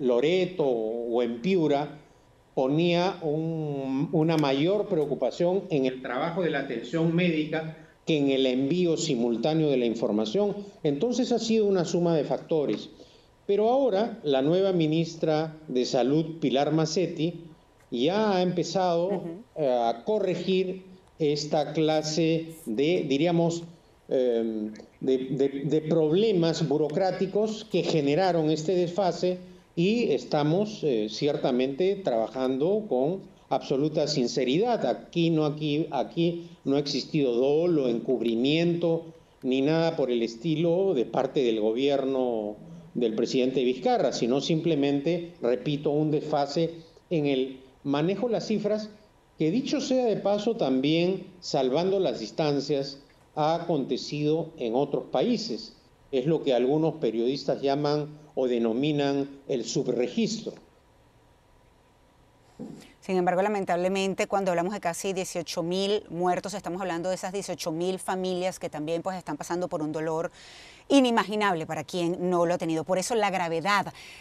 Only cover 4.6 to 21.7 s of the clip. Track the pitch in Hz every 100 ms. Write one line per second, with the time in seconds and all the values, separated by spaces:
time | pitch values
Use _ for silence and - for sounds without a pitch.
4.6 | 165 208 196 170 147 123 123 - 175 190
5.6 | - 147 131 131 127 123 165 165 165 143
6.6 | 131 117 - 165 165 165 180 156 151 160
7.6 | 160 - - - - 151 139 135 131 127
8.6 | 135 175 175 156 - 120 120 113 151 160
9.6 | 151 131 120 110 123 104 107 190 208 -
10.6 | - - 156 139 240 240 233 233 226 220
11.6 | 202 190 156 180 175 160 131 127 - 160
12.6 | 135 107 - - - - _ _ - 202
13.6 | 220 262 262 190 240 214 151 131 143 180
14.6 | 196 180 156 160 165 - 160 151 156 156
15.6 | - 127 120 139 120 151 160 160 135 127
16.6 | 143 156 156 202 165 151 160 - - -
17.6 | _ _ - 120 143 202 214 185 180 175
18.6 | 151 190 185 170 180 185 165 175 - -
19.6 | 139 123 117 117 - 214 190 175 180 185
20.6 | 185 185 - - - - 151 147 151 160
21.6 | 143